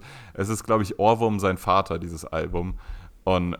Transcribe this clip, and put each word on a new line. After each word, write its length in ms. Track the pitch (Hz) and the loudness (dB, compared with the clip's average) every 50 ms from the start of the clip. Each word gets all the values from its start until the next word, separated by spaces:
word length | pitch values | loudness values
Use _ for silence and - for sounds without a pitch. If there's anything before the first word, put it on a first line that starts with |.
| - - - - - - - | -8 -12 -18 -20 -20 -10 -6
es 160 | - 98 104 | -4 -2 -2
ist, 140 | 110 101 - | -2 -2 0
glaub 180 | 117 110 110 | 2 2 2
ich, 160 | 104 92 - - | 2 0 0 4
Ohrwurm 400 | 98 110 117 113 117 110 107 98 | 4 4 6 6 4 2 2 2
sein 180 | 98 95 90 | 0 0 0
Vater, 420 | 87 - 95 90 98 95 - 85 82 | 0 0 2 2 2 2 0 -4 -6
dieses 240 | 87 85 82 76 - | -6 -8 -10 -10 -10
Album 540 | - 80 80 80 82 90 87 87 92 92 - - - - - - - - - _ | -6 -4 -4 -4 -2 -2 -2 -2 -4 -6 -6 -8 -12 -12 -12 -14 -18 -20 -4 _
und, 280 | 92 92 90 87 87 85 | 2 2 2 2 0 -2